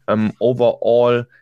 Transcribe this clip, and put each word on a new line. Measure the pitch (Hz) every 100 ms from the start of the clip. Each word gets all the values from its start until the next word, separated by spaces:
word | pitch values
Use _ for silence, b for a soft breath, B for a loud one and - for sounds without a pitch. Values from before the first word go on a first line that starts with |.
| -
Ähm, | 107 107 -
overall | 120 120 120 - - 117 120 120 123 b